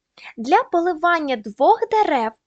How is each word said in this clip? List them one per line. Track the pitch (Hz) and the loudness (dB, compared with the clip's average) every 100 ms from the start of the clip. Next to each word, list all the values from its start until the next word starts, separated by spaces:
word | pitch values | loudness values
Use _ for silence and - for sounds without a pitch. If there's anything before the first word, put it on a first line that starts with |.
| _ _ - - | _ _ -20 -12
для | 233 392 | 0 0
поливання | 523 349 339 320 349 339 294 247 | 2 -2 -2 -2 0 0 -2 -6
двох | 208 - 294 453 453 | -8 0 2 2 2
дерев | 440 392 277 226 - | 0 0 0 -2 -8